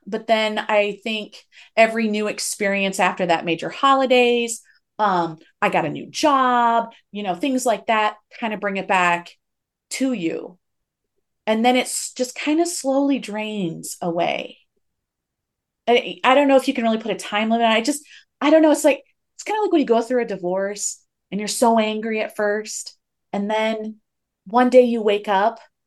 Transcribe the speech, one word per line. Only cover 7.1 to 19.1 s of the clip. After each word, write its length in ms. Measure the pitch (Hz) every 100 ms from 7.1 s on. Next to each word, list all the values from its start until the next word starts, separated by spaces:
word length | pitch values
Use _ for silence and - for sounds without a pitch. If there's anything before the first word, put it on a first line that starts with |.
you 120 | 202
know, 120 | 202
things 300 | 175 285 254
like 220 | 247 202 220
that 300 | 220 214 - _ -
kinda 180 | 226 208
bring 180 | 202 196
it 100 | 190
back 440 | 190 175 170 175 _ _ _ _ _ -
to 220 | - 262
you. 460 | 226 160 - - 185 _ _ _ _ _ _ _ _ -
And 180 | 220
then 120 | 240 247
it's 360 | - - -
just 240 | - 247 -
kinda 300 | 285 311 349
slowly 520 | - 269 269 285 262
drains 800 | 196 208 214 214 170 160 160 -
away. 580 | 180 170 165 - - - _ _ _ _ _ _ _ _ _ _ _ _ -
I, 320 | 240 - -
I 120 | 240
don't 120 | 262 277
know 100 | 269
if 120 | 262
you 60 |
can 100 | 262
really 140 | 226 220
put 120 | 220
a 60 | 185
time 320 | - 208 220
limit 140 | 233
on 80 | 226
it. 40 | 226
I 40 |
just, 240 | 233 285 - - _ -
I 100 | 285
don't 120 | 320
know. 80 | 311
It's 140 | 294
like, 180 | 302 - _